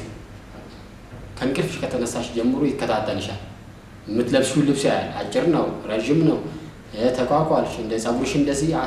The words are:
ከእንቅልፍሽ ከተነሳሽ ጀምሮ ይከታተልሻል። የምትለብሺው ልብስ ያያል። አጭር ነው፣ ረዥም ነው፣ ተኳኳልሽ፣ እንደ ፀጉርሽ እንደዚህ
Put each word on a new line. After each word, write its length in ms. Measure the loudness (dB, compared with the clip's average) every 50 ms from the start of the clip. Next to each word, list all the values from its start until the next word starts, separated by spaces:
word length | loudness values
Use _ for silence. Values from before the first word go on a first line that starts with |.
| -10 -10 -12 -14 -16 -16 -16 -18 -18 -16 -16 -16 -16 -16 -18 -18 -18 -18 -18 -18 -18 -16 -16 -16 -14 -14 -8
ከእንቅልፍሽ 420 | -4 -2 -2 0 0 -2 -2 -2 -4
ከተነሳሽ 480 | -6 -4 -2 -2 -2 -2 -2 -4 -6 -4 -2
ጀምሮ 280 | 0 2 2 2 4 2
ይከታተልሻል። 760 | 2 2 0 0 0 0 0 0 0 -2 -2 -4 -6 -8 -8 -10 -12 -16 -16 -18 -18 -18 -18 -18 -18 -20 -16 -8
የምትለብሺው 580 | -2 0 0 2 4 4 4 4 4 4 4 4
ልብስ 200 | 4 4 4 4
ያያል። 240 | 2 2 2 0 -2 -4
አጭር 300 | -6 -6 0 0 2 4 4
ነው፣ 180 | 4 4 2 0 -2 -6 -6
ረዥም 340 | -4 -2 -2 2 2 4 4 6
ነው፣ 160 | 4 4 2 -2 -6 -8 -10 -12 -14 -16 -16 -18 -12 -6 0 2 2 2
ተኳኳልሽ፣ 640 | 2 2 2 4 4 4 4 2 2 2 0 -4
እንደ 160 | -6 -4 -2 -2 -2
ፀጉርሽ 320 | 0 0 0 0 0 0 2
እንደዚህ 340 | 2 2 2 2 2 2 2 2 0 0